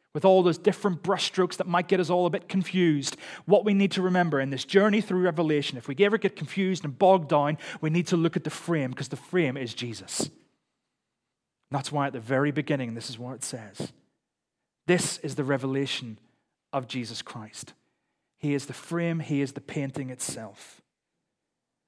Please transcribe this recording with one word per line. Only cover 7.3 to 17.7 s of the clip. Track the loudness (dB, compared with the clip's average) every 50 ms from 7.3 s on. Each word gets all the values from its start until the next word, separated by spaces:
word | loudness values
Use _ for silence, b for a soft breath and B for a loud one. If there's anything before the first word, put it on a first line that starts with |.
| 2 2 2 2 -2 -4 B B B B
we | -2 0
need | 2 2 2 2
to | 2 2
look | 2 2 0
at | 0 -4
the | -4
frame, | -8 -8 -4 -2 -2 0 0 -2 -4
'cause | -6 -8 -8
the | -8
frame | -12 -12 -4 0 0 0 0 0
is | -4 -6 -8 -8
Jesus. | -8 -8 -8 -8 -10 -12 -10 -6 -6 -6 -6 -8 -18 _ _ _ _ _ _ _ _ _ _ _ _ _ _ _ _ _ _ _ _ _ _ _ _ _ _
That's | -6 -6 -6 -4 -2
why | -2 -2 -2
at |
the | -4 -6
very | -4 0 0 2 2 2
beginning, | 0 -2 -2 -2 -2 -2 -2 -4 -6
this | -8 -10 -12
is | -12 -10
what | -10 -12 -10
it | -10 -10
says. | -10 -10 -10 -14 -14 -12 -12 -12 -12 -12 _ _ _ _ _ _ _ _ _ _ _ _ _ _ _ _ _ _
This | 2 2 2 2 -2 -6 -6
is | -8 -8 -6
the | -4 -2
revelation | -2 -2 -2 -2 -2 -2 -2 -2 -2 -4 -8 -8 -10 -14 -16 _ _ _ _ _ _ _ _ _ _ -6
of | -6 -6 -6
Jesus | -8 -8 -8 -8 -10 -12
Christ. | -12 -12 -14 -14 -14 -14 -14 -16 -18 -18